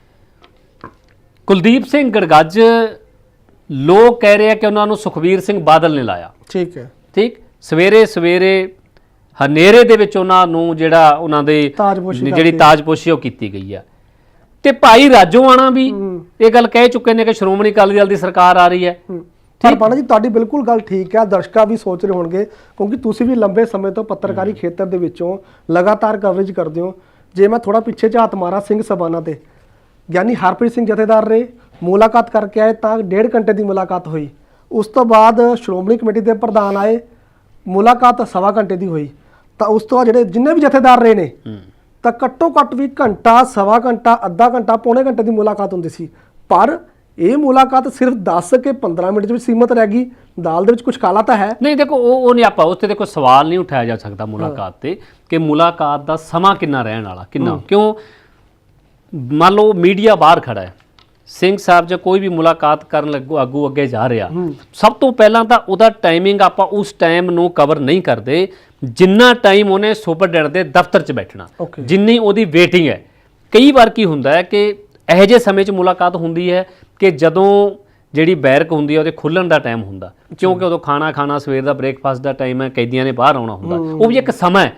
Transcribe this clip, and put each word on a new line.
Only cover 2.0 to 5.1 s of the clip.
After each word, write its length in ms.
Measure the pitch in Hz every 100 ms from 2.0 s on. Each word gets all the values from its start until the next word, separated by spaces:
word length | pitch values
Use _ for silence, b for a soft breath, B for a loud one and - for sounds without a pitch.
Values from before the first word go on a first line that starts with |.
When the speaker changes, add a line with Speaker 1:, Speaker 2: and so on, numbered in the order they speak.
| 262
Speaker 1:
ਗੜਗੱਜ 480 | 208 170 156 160 196 226 233 220 - _ _ _ _ _ _ -
ਲੋਕ 500 | 135 143 196 240 233
ਕਹਿ 160 | 208 208
ਰਹੇ 120 | 214
ਆ 40 |
ਕਿ 120 | 214 214
ਉਹਨਾਂ 200 | 208 208
ਨੂੰ 100 | 208
ਸੁਖਬੀਰ 440 | 190